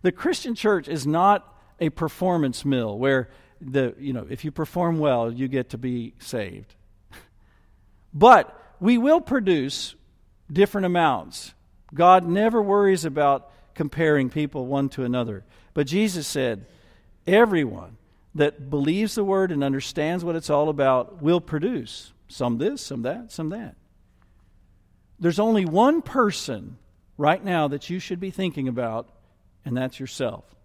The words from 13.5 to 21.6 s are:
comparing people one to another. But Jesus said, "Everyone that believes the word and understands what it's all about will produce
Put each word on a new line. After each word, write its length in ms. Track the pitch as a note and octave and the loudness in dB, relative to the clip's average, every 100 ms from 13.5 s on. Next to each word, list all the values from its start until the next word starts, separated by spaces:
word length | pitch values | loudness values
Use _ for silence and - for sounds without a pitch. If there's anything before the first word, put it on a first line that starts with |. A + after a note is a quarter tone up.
| - _ | -20 _
comparing 560 | - D3+ - D#3+ D3 B2+ | -6 -6 0 2 4 2
people 380 | D3+ D3 C#3+ B2+ | -2 -4 -4 -4
one 220 | C#3 C#3 | -2 -2
to 140 | - | -4
another. 400 | B2 B2 A#2 G2 - _ _ | -2 -2 -4 -8 -14 _ _
But 140 | - C#3 | -4 0
Jesus 400 | F3+ G#3+ F3+ C#3+ | 0 0 -2 -6
said, 400 | D3 B2+ G#2 - _ _ _ _ _ - | -2 -2 -4 -12 _ _ _ _ _ 2
"Everyone 720 | G3+ A#3 F3 C3 F#2+ F2 A2+ _ _ _ D3 | 4 4 2 -2 -6 -16 -20 _ _ _ 0
that 340 | D3 - C3+ | 0 0 -6
believes 460 | C#3+ C#3 F#3 G#3+ A#3 | -2 0 0 -2 -2
the 80 | |
word 280 | G3 F#3+ F#3+ | 0 2 0
and 120 | D3 | 0
understands 600 | C#3 C3+ - - D3+ F3 | -2 -2 -4 -4 -2 -2
what 120 | E3+ E3 | -4 -6
it's 140 | - | 0
all 200 | D3 D3+ | 0 0
about 520 | C#3+ C3+ C3 - F3 | 0 2 2 -2 -4
will 200 | D3+ F3 | 0 0
produce 680 | E3+ D#3 | 0 -4